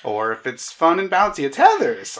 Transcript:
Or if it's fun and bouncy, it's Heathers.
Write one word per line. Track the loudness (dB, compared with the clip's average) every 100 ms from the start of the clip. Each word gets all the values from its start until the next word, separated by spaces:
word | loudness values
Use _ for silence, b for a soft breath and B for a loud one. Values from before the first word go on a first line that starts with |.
Or | -6 -4 -4
if | -4
it's | -8 -10 -14
fun | 0 2 2
and | 0
bouncy, | 0 0 -2
it's | -6 4
Heathers. | 4 6 -2 -4 -10